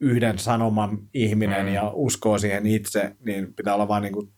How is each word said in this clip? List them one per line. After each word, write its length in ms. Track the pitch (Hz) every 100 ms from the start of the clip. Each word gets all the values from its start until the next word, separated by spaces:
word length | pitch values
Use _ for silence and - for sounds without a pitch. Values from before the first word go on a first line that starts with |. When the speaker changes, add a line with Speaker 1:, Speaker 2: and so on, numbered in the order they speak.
Speaker 1:
yhden 380 | 143 120 113 95
sanoman 600 | 117 117 113 107 104 104 -
ihminen 520 | 135 110 107 104 98 98
Speaker 2:
Mm. 80 |
Speaker 1:
ja 160 | 101 104
uskoo 440 | 131 131 - 110 101
siihen 280 | 104 98 107
itse, 500 | 110 104 104 98 -
niin 300 | 110 98 95
pitää 200 | - 104
olla 140 | 101 104
vaan 140 | 104
niinku 260 | 101 101 104